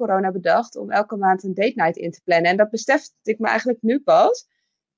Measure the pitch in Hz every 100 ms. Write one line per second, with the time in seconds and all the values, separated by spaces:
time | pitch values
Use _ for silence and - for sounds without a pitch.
0 | 220 190 185 185 175 190 233 - 202 202
1 | 214 208 190 190 190 185 226 - 165 165
2 | 170 - - 165 170 196 214 226 - 302
3 | - _ 214 220 220 220 254 233 220 269
4 | - 165 240 494 - _ _ _ _